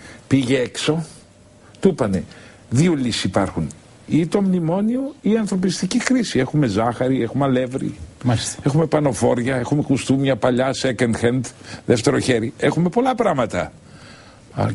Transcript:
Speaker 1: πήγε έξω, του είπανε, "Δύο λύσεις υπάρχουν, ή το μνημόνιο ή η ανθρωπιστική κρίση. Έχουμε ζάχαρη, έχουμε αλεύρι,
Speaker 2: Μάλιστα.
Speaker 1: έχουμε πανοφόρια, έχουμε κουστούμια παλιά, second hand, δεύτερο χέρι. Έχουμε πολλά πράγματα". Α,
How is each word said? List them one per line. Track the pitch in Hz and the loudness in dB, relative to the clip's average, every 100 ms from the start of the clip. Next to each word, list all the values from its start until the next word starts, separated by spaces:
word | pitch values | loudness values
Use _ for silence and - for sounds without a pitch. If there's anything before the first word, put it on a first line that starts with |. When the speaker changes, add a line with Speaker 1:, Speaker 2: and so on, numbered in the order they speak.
| - - - | -20 -20 -2
Speaker 1:
πήγε | 135 123 131 | 0 2 0
έξω, | 120 - - 165 156 - - - - - - - | -2 -4 -2 -2 -4 -14 -20 -20 -20 -20 -20 0
του | 196 | 0
είπανε, | 156 110 92 - - - - - | 2 0 -2 -6 -14 -20 -20 -2
"Δύο | 120 180 | 2 4
λύσεις | 147 123 - | 2 0 -2
υπάρχουν, | 92 101 92 - 73 - - - - | -2 0 -2 -2 -6 -8 -20 -20 -2
ή | 147 165 | 0 2
το | 208 | 2
μνημόνιο | 190 180 160 185 214 247 269 - | 2 0 0 0 0 -2 -4 -4
ή | 196 | 0
η | 226 | 0
ανθρωπιστική | 208 190 185 156 185 247 | 0 -2 -2 -2 -2 -2
κρίση. | - 254 202 123 | 0 0 0 -2
Έχουμε | 131 151 127 | 0 2 2
ζάχαρη, | 98 117 117 131 131 | 2 0 0 0 0
έχουμε | 113 131 | -2 0
αλεύρι, | 139 127 127 131 - - - - | 2 2 0 -4 -6 -8 -14 -6
Speaker 2:
Μάλιστα. | 127 117 - - | -2 0 -2 -4
Speaker 1:
έχουμε | 147 147 160 | 0 2 2
πανοφόρια, | 151 147 104 123 123 120 131 | 2 0 2 2 2 0 -2
έχουμε | 120 147 | 0 0
κουστούμια | - 135 - 135 139 127 | 0 0 0 2 2 2
παλιά, | 131 123 131 123 | 2 2 0 -2
second | 131 113 120 107 | -2 0 0 0
hand, | 117 131 120 - - - - | 0 0 -4 -10 -18 -6 0
δεύτερο | 120 139 131 | 2 2 0
χέρι. | - 117 113 - | 2 0 -2 -2
Έχουμε | 139 156 175 | 0 2 0
πολλά | 233 262 | 0 0
πράγματα". | 247 208 143 107 92 82 - - - - - - - - | 0 0 0 -2 -2 -6 -10 -20 -20 -20 -20 -20 -20 -12
Α, | - 107 | -4 -4